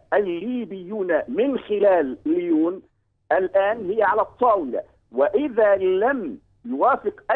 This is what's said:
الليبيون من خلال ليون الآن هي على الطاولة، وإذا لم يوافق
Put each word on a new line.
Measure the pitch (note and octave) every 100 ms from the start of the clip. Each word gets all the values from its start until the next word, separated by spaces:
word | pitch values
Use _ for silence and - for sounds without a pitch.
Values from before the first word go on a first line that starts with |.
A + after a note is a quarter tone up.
| -
الليبيون | F#3 G3 E3+ A3 B3 G#3 F#3+ F3 G#3+ F#3 D3+ -
من | D3+ C#4 B3
خلال | - G#3 G3+ F3 C3+ - D3+
ليون | F3 F3 D#3 E3 F#3 - _ _ _ -
الآن | E3+ F3+ G3 G3 A#3 F3+
هي | A3
على | G3 G#3+
الطاولة، | G3 - B3 G3+ C3+ A2 - _ _
وإذا | A#2+ C#3+ A#3 D4 A3 G#3 G3
لم | F#3 F#3 A#3 C#4 D#3 G2 _ _
يوافق | A#3 C#3+ G#3+ C#4+ G#3 - -